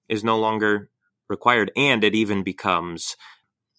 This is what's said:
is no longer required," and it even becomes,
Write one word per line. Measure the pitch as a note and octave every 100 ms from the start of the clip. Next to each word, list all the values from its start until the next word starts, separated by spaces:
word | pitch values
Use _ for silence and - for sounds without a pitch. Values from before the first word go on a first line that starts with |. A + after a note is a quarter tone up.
| -
is | A2
no | A2 A2
longer | A2 A2 G#2+ G#2 G2+ _ _ _ -
required," | G2+ B2 A#2+ G2 -
and | C#3 A#2+
it | G#2 A2
even | G#2 G2+
becomes, | F#2+ F#2 G2+ F2+ E2+ E2 - - - - _ _ _